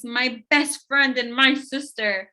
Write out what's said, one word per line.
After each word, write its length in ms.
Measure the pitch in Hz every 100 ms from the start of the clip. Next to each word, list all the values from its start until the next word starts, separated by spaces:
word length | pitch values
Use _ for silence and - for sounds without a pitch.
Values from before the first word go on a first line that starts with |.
My 400 | 240 240 254 233 _
best 360 | 294 294 - _
friend 280 | 277 269 254
and 160 | 240
my 200 | 247 269
sister. 760 | 277 - 269 285 - 214 190 196